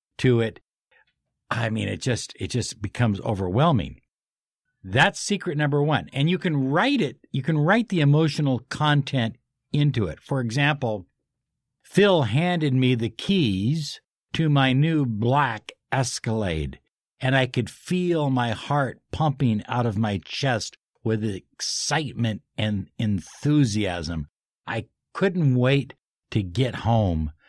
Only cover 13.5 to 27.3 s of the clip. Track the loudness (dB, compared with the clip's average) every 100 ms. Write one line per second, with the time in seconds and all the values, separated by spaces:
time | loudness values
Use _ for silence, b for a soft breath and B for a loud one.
13.5 | 2 0 -2 -4 -10 _ _ _ -2 2
14.5 | 4 4 4 2 2 0 0 0 2 0
15.5 | -4 -12 -20 _ -2 -2 -4 -4 -2 -2
16.5 | -2 -4 -10 _ _ _ -6 0 2 0
17.5 | -2 -4 -6 -4 -2 0 0 0 0 0
18.5 | -4 -2 -2 -2 -6 _ -2 -2 0 0
19.5 | 0 -2 -2 0 0 0 -2 -6 -4 -2
20.5 | -2 -4 -14 _ _ -2 -2 -2 -6 -12
21.5 | -12 -8 -6 -4 -4 -4 -4 -4 -4 -10
22.5 | -4 -2 -2 -6 -4 -2 -2 -4 -6 0
23.5 | 2 2 0 -2 -4 -6 -6 -8 _ _
24.5 | _ -8 -8 -8 _ _ -2 -2 2 2
25.5 | 4 4 2 -2 -12 _ _ -4 -4 -2
26.5 | -2 -2 -2 2 2 2 0 -4